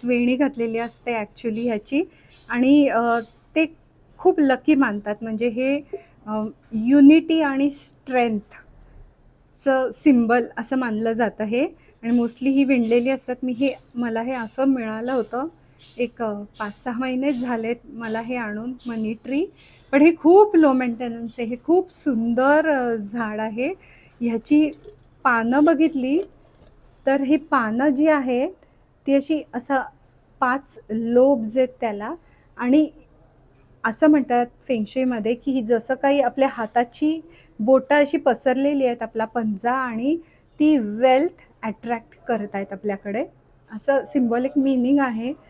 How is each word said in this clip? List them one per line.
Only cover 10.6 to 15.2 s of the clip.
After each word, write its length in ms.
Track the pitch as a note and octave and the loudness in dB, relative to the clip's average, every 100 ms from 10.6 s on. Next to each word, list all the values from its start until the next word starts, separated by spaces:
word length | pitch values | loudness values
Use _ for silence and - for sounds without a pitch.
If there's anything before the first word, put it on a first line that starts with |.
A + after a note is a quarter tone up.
| A3+ C4 | -4 -4
मानलं 340 | B3 G#3+ A3+ | -2 -2 -2
जातं 320 | A3+ A3 - | 0 -2 -2
हे. 240 | G#3+ A#3+ D#4 - _ _ | -4 -2 -2 -6 _ _
आणि 80 | A#3 | -2
mostly 300 | A#3+ A#3 A#3 | 0 0 -2
ही 220 | B3+ C4+ | 0 2
विणलेली 460 | C4+ C4+ A3 A#3+ A#3+ | 2 2 2 2 0
असतात. 260 | C4 - B3+ | -4 -6 -8
मी 80 | B3+ | -6
हे, 180 | A#3 C#4 B3+ _ A#3+ | -2 -2 -4 _ -8
मला 260 | A#3+ A3+ | -6 -4
हे 120 | A#3 | -6
असं 320 | C4 A3 - C4+ | -8 -8 -2 0
मिळालं 480 | C4 A3 A3 A#3+ | 0 -2 -6 -4
होतं 340 | C4 | -4